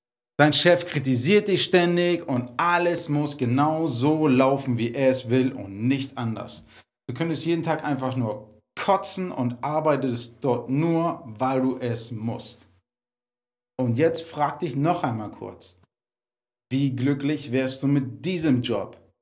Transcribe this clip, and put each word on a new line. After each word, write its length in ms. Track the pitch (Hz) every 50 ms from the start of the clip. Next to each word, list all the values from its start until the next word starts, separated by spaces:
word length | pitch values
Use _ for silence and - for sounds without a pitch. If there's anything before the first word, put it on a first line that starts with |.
| _ _ _ _ _ _ _ -
Dein 140 | 143 151 147
Chef 340 | - - 175 175 175 175
kritisiert 600 | - - 147 135 135 131 117 117 156 208 208 208 208
dich 160 | 185 160 -
ständig 640 | - - 180 175 175 175 175 175 175 175 170 - -
und 240 | 131 123 120 - -
alles 520 | - 165 175 175 175 175 170 170 - - 151
muss 280 | 147 147 147 143 -
genau 520 | - 131 117 123 139 147 156 160 160 165 156
so 400 | 120 117 127 151 156 156 156 147
laufen, 500 | 127 127 131 135 139 139 - 135 117 107
wie 160 | 117 120 117
er 160 | 139 135 131
es 180 | 123 - - 113
will 220 | 123 131 131 131 -
und 360 | 104 98 98 98 101 113 127
nicht 280 | 139 139 135 - - 127
anders. 460 | 120 113 110 98 - - - - - - - - - _ _ _ _ -
Du 60 | 123
könntest 300 | - 165 165 156 127 -
jeden 200 | 165 170 165 151
Tag 200 | 170 156 - -
einfach 300 | 151 143 131 131 127 120
nur 400 | 127 120 107 104 - - - - _ _ _ _
kotzen 540 | - - - 196 190 196 - - 190 185 180
und 320 | - - 123 120 120 120 -
arbeitest 760 | 143 151 156 151 156 147 131 131 131 117 117 - - - -
dort 280 | - 143 139 123 117 -
nur, 540 | 131 143 160 170 165 165 165 170 - - - 113 107 107
weil 240 | 131 131 135 131 131
du 160 | 131 127 -
es 320 | 127 120 113 113 - -
musst. 580 | 117 107 110 117 107 - - - - - - - _ _ _ _ _ _ _ _ _ _ _ _ _ _ _ _ _ _ _ _ _ -
Und 180 | 131 117 113 120
jetzt 240 | 160 165 165 - -
frag 380 | - - 151 147 139 - -
dich 160 | 185 156 127
noch 260 | 139 143 165 175 170 -
einmal 260 | 135 113 110 107 104
kurz, 460 | - - 107 101 101 - - - - _ _ _ _ _ _ _ _ _ _ _ _ _ _ _ _ _ _ _
wie 200 | 127 135 143 135
glücklich 640 | 120 117 123 143 143 143 139 143 156 147 - 113 120
wärst 300 | 131 131 131 127 - -
du 40 |
mit 380 | 139 143 143 127 117 113 - -
diesem 380 | 180 185 170 160 156 127 120 -
Job? 380 | - 113 101 92 - - - _ _ _ _